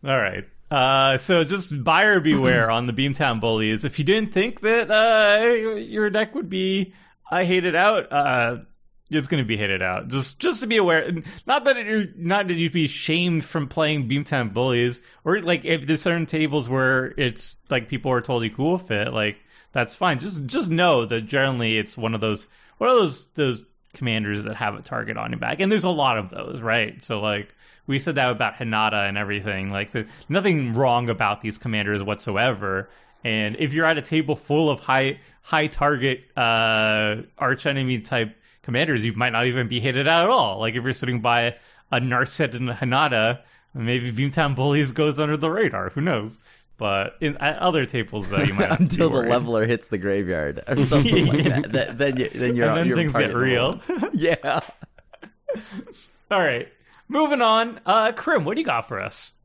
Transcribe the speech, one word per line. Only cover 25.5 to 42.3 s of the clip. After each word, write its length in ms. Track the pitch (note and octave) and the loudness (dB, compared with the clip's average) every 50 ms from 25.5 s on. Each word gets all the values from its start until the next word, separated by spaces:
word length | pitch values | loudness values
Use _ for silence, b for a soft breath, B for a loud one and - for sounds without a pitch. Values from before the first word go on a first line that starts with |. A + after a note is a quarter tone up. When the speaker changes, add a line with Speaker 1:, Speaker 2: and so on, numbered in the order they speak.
| - - | -2 -2
Speaker 1:
and 100 | F#3+ G3 | 0 0
there's 140 | G#3+ G#3 D#3 | 0 0 0
a 60 | F#3 | 0
lot 280 | F3 D3+ C#3 C3 A#2+ A2 | 0 2 2 0 0 0
of 120 | G2+ F2+ | -4 -8
those, 320 | - - - - - C3 | -10 -12 -12 -10 -10 -6
right? 420 | A2+ A2+ A2 A#2 A2 G#2+ - - - | -2 0 0 0 0 -2 -6 -14 -8
So, 160 | - A#2 G#2 | -6 -6 -4
like, 340 | G#2 G#2+ G#2 G2+ G#2 - - b b b b b b - | -2 -2 -2 -4 -6 -10 -16 b b b b b b -4
we 120 | C3+ C#3 | -4 -2
said 160 | C3+ F3 D3+ | -2 -2 0
that 140 | C#3 C3 B2 | 0 0 0
about 240 | A#2+ G#2+ B2+ G#2+ - | 0 0 -2 -4 -2
Hinata 500 | - B2+ A2+ A2 G#2+ A2 G#2+ G#2+ G#2 G2+ G2+ | -4 -6 -2 0 0 0 0 0 0 -2 -2
and 80 | G2 G#2 | -2 -4
everything. 520 | G#2 G2 G#2 G2+ F#2+ G#2+ G2 F#2+ F#2+ G2 | -4 -4 -4 -4 -4 -4 -4 -4 -4 -4
Like, 220 | G2+ G2 G2+ - | -4 -4 -6 -4
the, 160 | - A#2+ G#2+ B B B B B | -4 -6 -6 B B B B B
nothing 420 | D3 G3 F#3+ G3+ F3 D3+ C3+ A#2+ A2+ | -2 0 2 2 2 2 0 -2 0
wrong 340 | A#2 C#3 C3 A#2+ A#2+ A#2+ A#2 | 2 2 4 4 2 2 0
about 320 | A2+ F#2+ A2+ G2+ G#2 - | -2 0 0 0 0 -2
these 160 | - A2 G#2 - | -4 -8 -8 -6
commanders 440 | - B2 A2 G#2+ G2+ G2+ G#2 G2+ | -6 -4 -2 -2 0 0 -2 -2
whatsoever. 880 | G2 G2+ G#2 G2+ - - G2+ G2 A#2 C3 A#2+ F#2+ G2+ G2 F#2+ F#2+ G2+ b b b b b b b - | -2 -4 -4 -4 -4 -4 -2 0 0 0 0 -2 -4 -4 -4 -4 -6 b b b b b b b -4
And 320 | A#2+ A2 A2 G#2+ G#2 A2+ - | -2 -2 0 -2 -2 -2 -2
if 140 | D#3+ C#3 C#3 | -4 -2 0
you're 120 | D#3 E3 | 2 2
at 120 | D#3+ E3 D3 | 2 2 0
a 40 | |
table 360 | C3+ - D#3+ D#3+ D#3 C3+ D3+ - | -2 0 0 0 0 0 -2 -4
full 320 | - - D3 D3+ D#3+ D3+ | -2 0 2 2 4 2
of 100 | C#3 A#2 | 0 0
high, 400 | - - C3 C3+ C3+ C3+ C#3+ - b b b b | 0 0 2 2 2 0 -2 -6 b b b b
high 260 | b - - D#3 D3+ D3+ | b 0 0 0 0 0
target, 540 | - - D3 D3 D3 B2+ B2+ C3+ C3+ - - _ _ - | 0 0 2 2 2 2 0 0 -2 -2 -6 _ _ 0
uh, 800 | B2 A#2 A2+ A2+ A2+ A2+ A2 A2 A2 G#2+ G#2+ G#2+ G#2+ G#2+ G#2+ A2 - - _ - | 2 2 2 2 2 2 2 2 2 2 2 2 2 0 -2 -4 -6 -14 _ -2
arch 280 | C#3+ B2+ C3+ C3 - | 0 0 0 0 -2
enemy 340 | D3+ C#3 C#3 C3 B2+ B2+ A#2 | -2 -2 -2 -2 -2 -2 -4
type 340 | G#2+ - C3+ B2 A2+ G#2+ G#2+ _ b b b b _ | -4 -4 -2 -2 -2 -2 -6 _ b b b b _
commanders, 420 | - A#2 B2 D#3 D#3 D3 A#2+ G#2+ | -4 0 0 2 2 0 0 0
you 60 | A#2 | -2
might 220 | G2+ G#2+ B2 B2+ A2+ | -2 0 -2 0 0
not 140 | A2+ A#2+ B2+ | 2 0 0
even 200 | A#2+ C3 B2 A2 | 0 0 -2 -2
be 140 | A#2+ A#2+ | -2 -2
hated 260 | G#2+ C3 B2+ B2+ C#3+ D#3 | -2 0 0 0 2 2
at 220 | E3 E3+ E3+ G3+ | 4 4 4 4
all. 300 | B3 B3 C#3+ G#2+ F#2+ G2+ | 4 2 2 0 -2 -2
Like, 140 | A2 A2+ A2 | -4 -4 -2
if 100 | B2 A#2 | -2 -4
you're 80 | C3 B2+ | -4 -4
sitting 260 | - - B2 B2+ A#2+ | -4 -4 -4 -4 0
by 360 | G#2+ A#2+ A#2 A#2+ A#2 A#2+ A#2+ b b b b b b b | 0 2 2 2 2 0 -2 b b b b b b b
a 80 | - A#2+ | -2 -2
Narset 560 | B2 B2+ B2 B2 B2+ B2 | 0 0 0 0 -2 -2